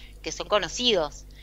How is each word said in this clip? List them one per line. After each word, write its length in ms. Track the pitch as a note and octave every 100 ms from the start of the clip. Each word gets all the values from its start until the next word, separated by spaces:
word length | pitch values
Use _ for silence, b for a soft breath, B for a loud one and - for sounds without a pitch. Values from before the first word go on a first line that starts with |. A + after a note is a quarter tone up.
| B B
que 80 | D#3+
son 140 | - E3+
conocidos. 760 | G#3 E3+ - B3 G3 D3 - - B